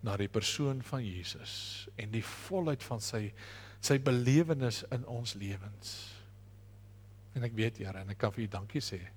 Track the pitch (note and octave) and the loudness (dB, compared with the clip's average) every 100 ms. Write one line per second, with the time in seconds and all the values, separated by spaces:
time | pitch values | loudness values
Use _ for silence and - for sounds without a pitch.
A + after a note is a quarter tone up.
0 | A2 G2+ G2+ A2+ G2+ - C#3+ C3+ A#2+ C3 | 0 0 2 2 2 2 0 0 -2 -4
1 | A2+ F2+ F2 - G#2 - - - - - | -2 -4 -6 -8 -8 -8 -8 -8 -10 -8
2 | G#2 A2+ G2+ - - F#3 E3 C#3+ - A#2 | -2 0 -2 -8 -2 2 2 2 0 -2
3 | - A2+ G#2 - - - - - - C#3 | 0 0 -2 -4 -14 -14 -16 -6 4 6
4 | C3+ B2 B2 C#3+ E3 D3+ B2 A2 - B2 | 6 6 8 8 8 4 2 0 -2 -4
5 | A#2+ A#2+ A#2 G2+ G2 G2 G2 G#2 - - | -2 -4 -4 -4 -4 -4 -6 -10 -10 -10
6 | - - - - - - - - - - | -12 -14 -16 -18 -18 -20 -20 -20 -18 -20
7 | - - - - A#2+ A2+ A2 A2+ F#2+ F#2+ | -18 -18 -8 -2 -2 4 2 2 -6 -4
8 | F#2+ G2+ A2 G2+ A2 F#2+ G2+ D3+ - F#2+ | -6 0 0 2 -2 -2 -2 -2 -2 -6
9 | F2+ | -8